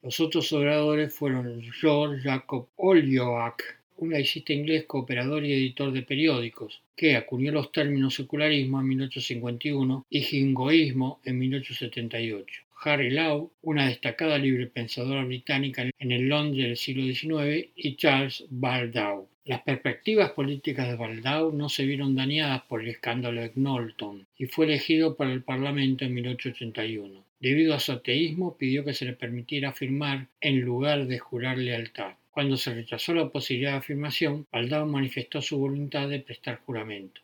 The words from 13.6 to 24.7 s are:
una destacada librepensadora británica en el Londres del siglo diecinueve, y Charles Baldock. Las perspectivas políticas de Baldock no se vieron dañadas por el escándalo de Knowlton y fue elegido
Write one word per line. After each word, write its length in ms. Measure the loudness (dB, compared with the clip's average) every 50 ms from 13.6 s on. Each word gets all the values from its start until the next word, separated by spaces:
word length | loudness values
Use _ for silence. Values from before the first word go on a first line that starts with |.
| -4
una 260 | 0 2 4 4 4
destacada 480 | 2 0 -2 -4 -2 0 0 2 2
librepensadora 880 | 4 4 4 2 2 0 -4 _ -6 -6 -6 -4 -4 -4 -2 -2 -2 -2
británica 580 | -4 -4 -6 -4 -2 -2 0 0 -2 -2 -4 -4
en 300 | -4 -4 _ -4 -2 0
el 160 | 2 2 2
Londres 380 | 2 2 2 0 0 0 0
del 100 | -2 -2
siglo 280 | -4 -4 -4 -2 -2 -2
diecinueve, 680 | -2 -2 -2 -2 -2 0 0 0 0 0 -2 -4 -6 _
y 220 | -6 -6 -6 -4
Charles 480 | 4 4 6 6 6 2 0 -4 -8 -12 -10
Baldock. 760 | -6 -2 -2 0 0 0 -2 0 0 0 0 0 -2 -4 -8 _ _ _ _
Las 180 | -6 -6 -4 0
perspectivas 680 | -2 -2 0 0 -4 -4 -2 _ 2 6 6 6 4
políticas 580 | 2 -2 -2 -2 -2 -4 -4 -4 -2 -2 -2 -2
de 80 | -2
Baldock 560 | -4 -6 -8 -8 -4 -2 -2 0 2 0 0 0
no 160 | -2 -2 -2
se 160 | -2 0 0
vieron 300 | 0 0 0 2 2 2
dañadas 480 | 2 2 0 2 2 2 2 0 -2 -4
por 200 | _ -6 -6 -4
el 60 | -6
escándalo 520 | -8 -6 -6 -4 -4 -2 -2 -4 -4 -4
de 100 | -6 -6
Knowlton 760 | -2 0 0 2 2 -2 -2 -4 -8 -10 -10 -10 -10 -12 -18 _ _ _
y 80 | -8
fue 200 | -6 0 2 2
elegido 500 | 2